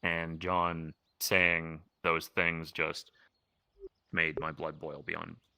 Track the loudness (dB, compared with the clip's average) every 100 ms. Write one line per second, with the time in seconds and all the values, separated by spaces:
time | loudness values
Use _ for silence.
0 | 0 0 -2 -4 0 2 2 0 -6 -10
1 | _ _ 2 6 6 4 0 -8 -14 _
2 | 2 2 2 0 2 2 -4 -2 -2 -2
3 | -10 _ _ _ _ _ _ _ -18 _
4 | _ 0 0 0 -4 -4 -6 -6 -8 -10
5 | -6 -8 -6 -12 _